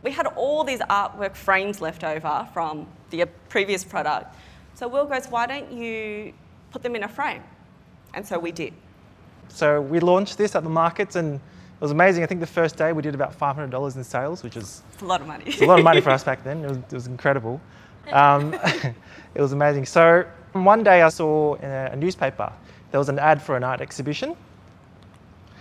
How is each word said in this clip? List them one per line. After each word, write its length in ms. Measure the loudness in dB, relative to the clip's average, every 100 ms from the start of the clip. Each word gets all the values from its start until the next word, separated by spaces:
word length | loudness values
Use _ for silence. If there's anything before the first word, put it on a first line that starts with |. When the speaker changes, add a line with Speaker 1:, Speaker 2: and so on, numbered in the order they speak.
Speaker 1:
We 80 | -8
had 140 | -4 -4 -2
all 280 | -2 0
these 160 | -2 -4
artwork 540 | -2 -2 -2 -6 -8 -6
frames 460 | 0 0 0 -6
left 220 | -8 -6
over 440 | -6 -6 -4 -4 -6
from 340 | -6 -6 -8 -14 -20 -10
the 140 | -4 -4 -6 -6
previous 340 | -4 -2 -4
product. 520 | -6 -6 -4 -4 -6 -18 -20 -20 -20
So 140 | -12 -6
Will 180 | -2 -2
goes, 220 | -4 -4
"Why 180 | -4 -4
don't 260 | -6 -10
you 640 | -10 -8 -8 -8 -10 -12 -18 -20 -20 -18
put 100 | -10
them 140 | -8 -6
in 80 |
a 40 | -8
frame?" 360 | -6 -6 -8 -14 -20 -20 _ _ -20 -18 -16
And 100 | -8
so 140 | -6
we 120 | -6
did. 220 | -8 -10 -12 -20 -20 -20 -20 -20 -20 -16
Speaker 2:
So 320 | 0 2 2
we 180 | 0 0
launched 380 | 4 4 2 -2
this 160 | -2 -2
at 80 |
the 60 | -2
markets, 460 | 0 0 0 -4 -4
and 200 | -4 -6
it 460 | -10 -20 -20 -8
was 100 | -2
amazing. 320 | 4 4 4
I 20 | 0
think 120 | -4
the 80 | -4
first 300 | 0 0 0
day 160 | -2
we 80 | -2
did 120 | -4 -4
about 200 | -6 -4
five 200 | -4 -4
hundred 160 | -6
dollars 260 | -6 -6 -8
in 60 | -8
sales, 360 | -6 -6 -8
which 120 | -12 -12
is 260 | -14 -16 -20
Speaker 1:
It's 80 | -12
a 40 | -4
lot 140 | -4
of 80 | -6
money. 160 | -14 -8
Speaker 2:
it's 120 | 2
a 40 | 6
lot 120 | 8
of 40 |
money 160 | 8 6
for 100 | 4
Speaker 1:
<laughs> 80 | 2
Speaker 2:
us 60 |
back 180 | 0 -4 -6
then. 180 | -8
It 60 | -6
was, 80 | -8
it 160 | -8
was 140 | -10 -10
incredible. 520 | -4 -2 0 -2 -10 -12 -20 -20 -20 0
Um, 400 | 6 6 6 0
<laughs> 840 | -4 -4 -2 -4 -8 -16 -20 -10 -2
it 60 |
was 100 | -2
amazing. 340 | 2 2 2 0
So 400 | 6 8 6 4 -8 -10
one 300 | 0 4 6
day 180 | 8 8
I 80 | 8
saw 460 | 4 0 2 0 -2
in 140 | -6
a, 200 | -8 -8
a 40 | -4
newspaper, 520 | -4 -2 -4 -4 -8 -10 -20 -20 -4
there 80 | -2
was 100 | -2
an 100 | 2
ad 220 | 2 2
for 160 | 0 -4
an 60 | -4
art 160 | -6
exhibition, 560 | -8 -10 -8 -6 -8 -10 -16 -20 -20 -20 _ -20 -20 -20 -20 -20 -20 -20